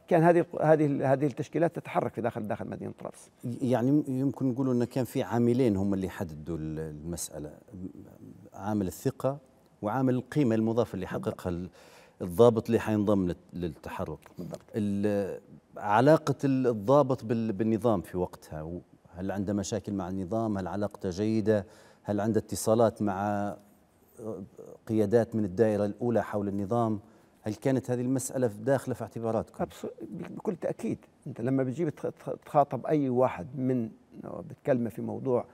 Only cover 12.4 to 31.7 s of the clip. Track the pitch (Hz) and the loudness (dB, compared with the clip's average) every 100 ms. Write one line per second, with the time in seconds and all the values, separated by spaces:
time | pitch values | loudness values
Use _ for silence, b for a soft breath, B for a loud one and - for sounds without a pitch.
12.4 | 120 113 110 113 110 107 104 101 90 85 | 8 8 2 0 2 2 4 2 2 -4
13.4 | - 90 87 - - - 80 78 - - | -10 -8 -8 -8 -12 -8 -8 -8 -14 -14
14.4 | 82 - - 117 104 101 104 101 92 71 | -12 -12 -8 -4 -2 0 0 0 -2 -8
15.4 | - - _ - 104 107 135 156 - 131 | -14 -20 _ -8 2 6 8 6 4 0
16.4 | 139 131 123 110 101 143 131 127 113 113 | 2 2 2 2 6 6 6 0 0 -2
17.4 | 113 98 113 110 117 98 - 92 90 - | -2 0 0 2 2 2 0 -4 -4 -6
18.4 | - 78 78 87 - - _ 90 98 98 | -12 -10 -8 -10 -14 -20 _ -8 -6 -4
19.4 | 98 101 92 107 107 98 92 95 90 113 | -2 -2 -2 -4 -4 -6 -4 -6 -4 -2
20.4 | 110 98 87 98 101 - 98 87 107 110 | -2 -2 -4 -4 -4 -4 -6 -2 0 2
21.4 | 104 104 98 B B B - 104 110 104 | 2 2 0 B B B -4 -2 0 0
22.4 | - 98 - 113 110 - 104 95 104 104 | -2 -4 2 4 4 2 -2 -2 -2 -2
23.4 | 101 - _ _ _ _ _ - 110 92 | -4 -8 _ _ _ _ _ -14 -12 -10
24.4 | 101 - - - - 110 101 117 110 113 | -14 -18 -20 -16 -2 2 4 4 4 0
25.4 | 101 92 110 101 104 104 120 113 - 107 | -2 2 2 4 0 -2 0 0 0 -2
26.4 | 101 101 98 120 113 104 - b b b | -2 -4 -2 0 0 -2 -8 b b b
27.4 | 110 104 135 131 123 123 123 135 - 135 | -8 -4 0 0 0 -4 -2 -2 -4 -2
28.4 | 123 104 113 135 - 120 107 117 117 110 | -2 -2 0 0 -2 -6 -8 -6 -2 -2
29.4 | 160 - 170 - - 494 - - 175 - | -4 -8 -8 -8 -12 -12 -14 -12 -12 -8
30.4 | - 170 - - 226 - - _ 147 117 | -6 -4 -6 -6 -6 -6 -10 _ -14 -6
31.4 | 120 135 131 | -2 0 0